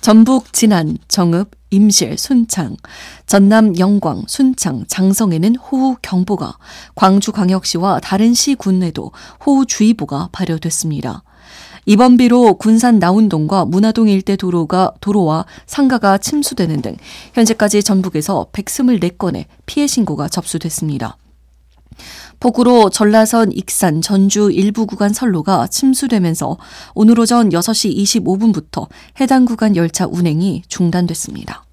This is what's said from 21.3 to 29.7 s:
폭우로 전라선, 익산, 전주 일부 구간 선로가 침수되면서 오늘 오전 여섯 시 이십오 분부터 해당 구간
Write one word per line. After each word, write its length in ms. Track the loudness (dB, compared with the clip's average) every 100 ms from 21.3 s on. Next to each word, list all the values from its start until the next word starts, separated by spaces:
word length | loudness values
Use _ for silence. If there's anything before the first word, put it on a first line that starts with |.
| _ _ _ _ _ _ -20 -20 -20 -20 _
폭우로 520 | -2 2 4 6 4
전라선, 600 | 2 2 4 2 2 0
익산, 520 | -2 -8 -2 0 0
전주 480 | -2 0 2 2 0
일부 340 | 2 0 -2 -6
구간 260 | -2 -2
선로가 560 | -2 -2 -2 0 0 0
침수되면서 920 | 0 0 0 0 0 0 -2 -6 -8 -14 -20 -14
오늘 260 | 2 4 4
오전 320 | 4 2 2
여섯 220 | 0 -2
시 160 | -2 -2
이십오 480 | -2 -2 -2 -2 0
분부터 500 | 0 0 -4 -10 -12 -16 -20 -6
해당 260 | 0 2 2
구간 300 | 0 0